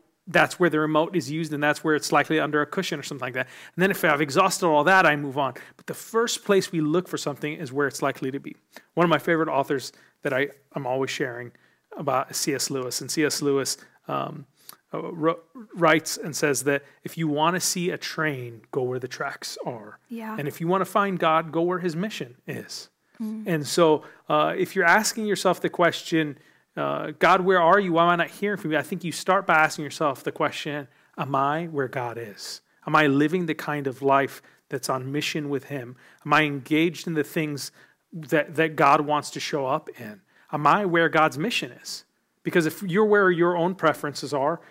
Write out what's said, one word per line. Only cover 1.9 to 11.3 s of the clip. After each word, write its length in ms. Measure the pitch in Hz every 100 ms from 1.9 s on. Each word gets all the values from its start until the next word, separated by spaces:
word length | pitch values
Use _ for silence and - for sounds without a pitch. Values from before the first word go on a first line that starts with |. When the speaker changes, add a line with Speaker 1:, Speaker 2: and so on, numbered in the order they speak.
Speaker 1:
it's 180 | 151 -
likely 280 | 151 139 156
under 200 | 143 147
a 60 | 147
cushion 320 | - 180 151
or 40 |
something 220 | - 139
like 100 | 127
that. 120 | 127 127 - -
And 80 | -
then 80 | 190
if 140 | 190
I've 160 | 170 147
exhausted 460 | 147 151 185 - 175
all 180 | 151
that, 220 | 147 190 165
I 100 | 147
move 220 | 143 135
on. 160 | 135 - - _
But 100 | -
the 80 |
first 500 | - - 226 233 -
place 280 | - 190 -
we 80 | 165
look 280 | 151 170 180
for 80 | 151
something 360 | 151 135 151
is 200 | 165 139
where 140 | 135 139
it's 160 | -
likely 280 | 139 131 135
to 80 | 135
be. 160 | - - _ - _
One 100 | 165
of 60 | 170
my 80 | 147
favorite 300 | - 165 156
authors 440 | 139 135 139 - _ _ _
that 100 | 143
I, 160 | 131 139 - _
I'm 140 | 147 127
always 240 | 131 135
sharing 420 | - 135